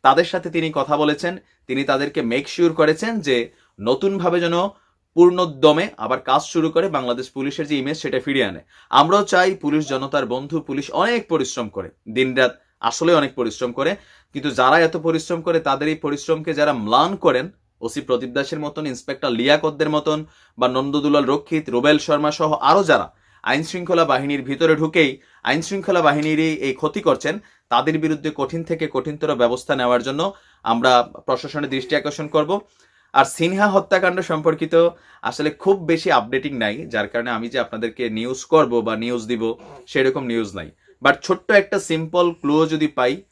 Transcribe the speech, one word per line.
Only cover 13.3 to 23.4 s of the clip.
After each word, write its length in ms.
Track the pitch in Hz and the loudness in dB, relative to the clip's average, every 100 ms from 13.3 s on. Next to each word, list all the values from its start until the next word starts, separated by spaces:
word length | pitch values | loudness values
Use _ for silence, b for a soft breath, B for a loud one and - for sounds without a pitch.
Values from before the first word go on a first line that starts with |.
| 131 | -2
পরিশ্রম 360 | 117 - 123 | -4 -2 -6
করে, 240 | 120 143 202 b b b | -2 -4 -4 b b b
কিন্তু 180 | 143 139 | -8 -6
যারা 280 | 123 127 156 | 2 4 6
এত 180 | 165 165 | 4 2
পরিশ্রম 440 | 160 160 160 175 | -2 -2 -2 -4
করে 180 | 165 165 | 0 0
তাদের 280 | 160 139 151 | 0 -2 -2
এই 80 | 156 | -2
পরিশ্রমকে 580 | 151 143 - 160 156 | -4 -6 -2 -2 -2
যারা 200 | 147 147 | 0 0
ম্লান 420 | 131 107 120 165 196 | 0 2 2 2 2
করেন, 340 | 170 123 160 _ _ _ | 0 0 -4 _ _ _
ওসি 200 | 117 143 | -8 -8
প্রদীপ 280 | - 123 127 | -2 -4 -2
দাসের 300 | 127 135 156 | -6 -6 -6
মতন, 280 | 147 143 151 | -8 -8 -8
ইন্সপেক্টর 420 | 123 - 135 143 | -8 -10 -6 -4
লিয়াকতদের 600 | 117 127 151 156 147 151 | 0 2 2 2 -2 -2
মতন 360 | 151 147 156 156 b b - | -2 -2 -4 -6 b b -2
বা 100 | 127 | -2
নন্দদুলাল 580 | 131 139 147 147 147 127 | 0 -2 -2 2 2 2
রক্ষিত, 440 | 143 - 160 151 | -2 -2 -6 -2
রুবেল 280 | 120 143 151 | 0 4 2
শর্মা 340 | - 147 151 | 2 0 0
সহ 220 | 147 156 | 0 -2
আরও 300 | 151 135 180 | 0 4 4
যারা 300 | 175 127 87 b b b | 4 2 2 b b b